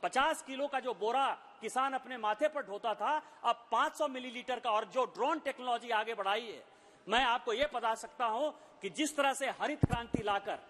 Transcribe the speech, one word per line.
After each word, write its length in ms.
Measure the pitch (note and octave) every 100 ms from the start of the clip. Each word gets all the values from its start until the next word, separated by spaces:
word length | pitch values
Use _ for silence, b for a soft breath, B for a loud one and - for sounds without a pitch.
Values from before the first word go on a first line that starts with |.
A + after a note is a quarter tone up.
पचास 380 | F3 B3+ D4 D#4
किलो 260 | - C4 C#4+
का 120 | C4+
जो 140 | B3+ G3
बोरा 320 | G#3 B3 C4+ E3+ - -
किसान 320 | A3 B3 C4+
अपने 240 | C4 B3 B3+
माथे 300 | G#3+ G#3+ D4+
पर 180 | D4 G3+
ढोता 280 | G3+ A#3 G#3
था, 200 | G#3+ D4+ B B
अब 240 | A#3 A#3 -
पाँच 240 | A#3 D4 -
सौ 120 | D4+
मिलीलीटर 520 | B3+ B3+ A#3+ B3 B3
का, 120 | B3
और 140 | G#3+ A3
जो 180 | G#3 A#3+
ड्रोन 320 | F3 B3 D#4+
टेक्नोलॉजी 500 | C#4 C4 B3 A#3 A#3
आगे 220 | A3 A3 A3+
बढ़ाई 260 | F#3+ G#3
है, 220 | A#3 D3+ - B B B -
मैं 160 | A3 B3
आपको 280 | A#3+ B3
ये 160 | A3 D4
बता 200 | B3 A3+ A3
सकता 280 | A3+ - A#3+
हूं 220 | A3 D4+ - B B
कि 80 | G3
जिस 240 | F#3+ D4+ -
तरह 160 | C#4
से 160 | C4 C4+
हरित 340 | - A3 D4 -
क्रांति 380 | A#3+ A#3 -
लाकर 360 | G#3+ G3+ G#3 D3+ -